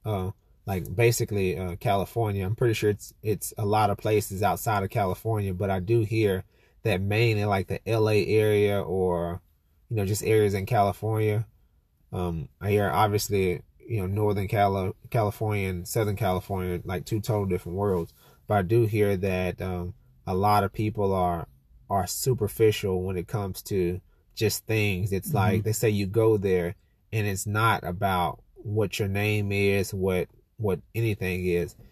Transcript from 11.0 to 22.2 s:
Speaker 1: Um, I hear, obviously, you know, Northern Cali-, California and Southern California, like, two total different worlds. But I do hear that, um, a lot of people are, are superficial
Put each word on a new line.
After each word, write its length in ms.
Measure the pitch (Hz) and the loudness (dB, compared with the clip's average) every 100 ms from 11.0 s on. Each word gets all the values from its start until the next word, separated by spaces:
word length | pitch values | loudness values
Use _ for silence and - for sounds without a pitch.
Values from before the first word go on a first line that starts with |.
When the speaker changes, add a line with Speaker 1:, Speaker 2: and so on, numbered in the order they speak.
| 107 110 107 107 113 _ _ _ _ _ - | -2 0 0 0 -2 _ _ _ _ _ -10
Speaker 1:
Um, 360 | 95 90 82 - - | -6 -4 -4 -8 -6
I 100 | 101 | 2
hear, 180 | 104 101 | 2 4
obviously, 720 | 87 107 104 - 101 92 87 - _ | 2 2 2 0 0 0 -2 -6 _
you 200 | - 113 | -8 -4
know, 60 | 92 | -2
Northern 400 | 101 107 101 95 | 0 0 0 0
Cali-, 460 | 110 101 98 92 - - | 2 2 2 -4 -6 -4
California 600 | 123 107 - 110 104 95 | 0 0 -2 -2 -2 -2
and 180 | 90 90 | -4 -4
Southern 280 | 120 104 98 | -2 0 0
California, 640 | 104 92 - 95 92 90 - | 0 -2 -2 -4 -4 -4 -4
like, 200 | 90 - | -6 -4
two 140 | 113 | -4
total 260 | - 107 98 | 0 0 0
different 320 | 90 - 90 | -2 -4 -2
worlds. 360 | 104 92 85 - - _ - | 0 0 -4 -12 -20 _ 0
But 60 | 104 | 0
I 60 | |
do 240 | 90 117 113 | 4 2 2
hear 320 | 107 101 98 | 2 2 2
that, 440 | 98 92 92 - | 0 0 -2 -4
um, 340 | 92 90 87 - _ _ - | -6 -6 -6 -10 _ _ -6
a 80 | 92 | 0
lot 280 | 104 104 | 2 4
of 80 | 98 | 2
people 420 | - 107 107 101 | -2 -4 -2 0
are, 340 | 95 90 87 71 - _ - - | 0 0 -2 -8 -16 _ -18 -4
are 160 | 98 92 | -2 -2
superficial 960 | - | -4